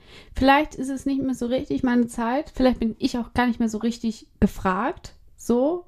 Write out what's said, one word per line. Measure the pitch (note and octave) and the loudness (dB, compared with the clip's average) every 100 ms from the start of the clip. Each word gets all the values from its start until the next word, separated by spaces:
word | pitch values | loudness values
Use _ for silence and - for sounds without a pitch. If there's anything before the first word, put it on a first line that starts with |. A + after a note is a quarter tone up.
| - - - | -20 -20 -12
vielleicht | - C4+ C#4 D4+ | 0 4 4 2
ist | - C4 | -6 -8
es | C4+ | -6
nicht | C#4 C4+ | -4 -2
mehr | C4 | -4
so | A#3+ A#3+ | -4 -2
richtig | C4 D4 C#4 | -2 -2 -2
meine | B3+ A#3+ A#3 | 2 2 0
Zeit. | - A#3 C4 D#4 | -2 -2 -2 -4
Vielleicht | - B3+ A#3 | 2 2 2
bin | A3+ - | -2 -2
ich | C4+ A#3+ | -4 -4
auch | A3+ | -4
gar | - B3 | 0 0
nicht | A3+ | 2
mehr | A3+ | -2
so | G#3+ | -2
richtig | A#3+ A#3 A3+ - - - | -4 -4 -6 -8 -8 0
gefragt. | G3+ - G3 F#3 C4 F#4 - - - - | 0 2 -2 -2 -2 -6 -14 -20 -20 -8
So, | - A#3+ C#4 F4 | 0 2 2 0